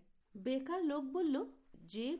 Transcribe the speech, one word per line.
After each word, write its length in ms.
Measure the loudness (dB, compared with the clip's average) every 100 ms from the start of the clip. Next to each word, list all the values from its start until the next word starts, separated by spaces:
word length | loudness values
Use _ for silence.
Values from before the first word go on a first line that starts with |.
| -12 _ _ -6
বেকার 480 | 0 0 0 0
লোক 200 | 2 2
বলল, 420 | 0 2 2 2 0 -8 -20
"যে 440 | -20 -10 -4 -2 -2